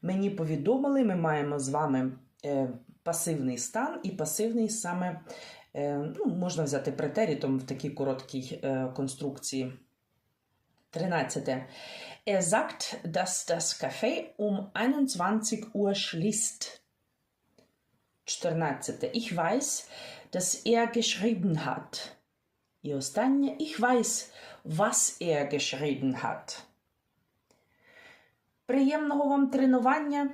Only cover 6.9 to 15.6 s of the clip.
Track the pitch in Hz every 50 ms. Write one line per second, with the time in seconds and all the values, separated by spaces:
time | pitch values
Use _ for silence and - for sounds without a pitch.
6.9 | 135 - 156 143 131 - 170 165 147 - - 131 135 131 131 - 143 131 - 147
7.9 | - - 139 139 147 - - - - 135 127 - - - - 139 135 131 131 127
8.9 | 131 - 135 131 - - 147 139 135 - - - - 135 131 131 131 - _ _
9.9 | _ _ _ _ _ _ _ _ _ _ _ _ _ _ _ _ _ _ _ _
10.9 | - 160 170 185 175 160 135 - - 156 135 - 131 131 131 - - - - -
11.9 | - - - - - - _ - 202 185 170 165 196 226 302 269 - - - -
12.9 | - - - 175 160 175 185 180 - - - - 170 170 165 - - - - 135
13.9 | - - - 233 320 330 - - - - 208 208 202 190 - - - - 220 254
14.9 | 277 294 277 262 - 175 175 190 208 220 220 - 226 208